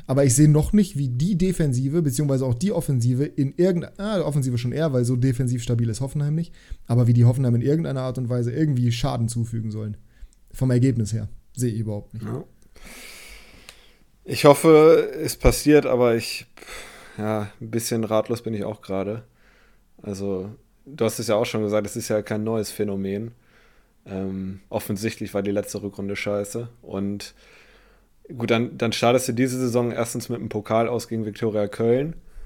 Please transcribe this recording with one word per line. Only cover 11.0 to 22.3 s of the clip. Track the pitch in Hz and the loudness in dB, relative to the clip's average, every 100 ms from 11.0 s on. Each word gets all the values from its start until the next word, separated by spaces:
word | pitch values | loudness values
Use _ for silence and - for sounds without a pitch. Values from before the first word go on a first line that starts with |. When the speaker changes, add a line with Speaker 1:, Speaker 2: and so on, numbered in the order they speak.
| 104 | -2
Speaker 1:
her. | 110 107 - - - | -4 -8 -12 -16 -4
Sehe | 123 | -4
ich | 107 | -2
überhaupt | 107 104 - | -6 -8 -10
nicht. | 110 | -12
Speaker 2:
Ja. | 107 123 - _ _ - - - - - - - - - - - - _ _ _ | -10 -10 -12 _ _ -20 -20 -18 -20 -20 -20 -20 -20 -20 -20 -20 -20 _ _ _
Ich | - 127 | -10 4
hoffe, | 147 143 165 156 156 165 - 131 | 6 8 8 8 10 8 4 -4
es | 151 - | -6 2
passiert, | 127 - 147 151 143 | 2 4 6 6 6
aber | 123 120 113 | 2 4 2
ich, | 110 - - - - - - - - - | -2 -12 -14 -20 -18 -18 -18 -20 -18 -8
ja, | 107 107 104 - | -4 -4 -6 -12
ein | 113 | -6
bisschen | 113 117 117 | -6 -2 -2
ratlos | 107 110 - 117 | 0 0 0 -4
bin | - | -4
ich | 107 | -6
auch | 101 110 | -6 -10
gerade. | - 95 98 113 - _ _ _ _ _ _ - | -6 -4 -4 -8 -12 _ _ _ _ _ _ -16
Also, | - 98 101 95 98 113 _ _ - | -12 -8 -4 -6 -8 -14 _ _ -20
du | 147 | -2
hast | 110 - | -2 -2
es | 113 | 0
ja | |
auch | 104 117 | 0 0
schon | 110 | -2
gesagt, | 107 107 101 | 0 0 -2
es | 120 | -8
ist | - | -2
ja | 107 | -2
kein | 104 | -2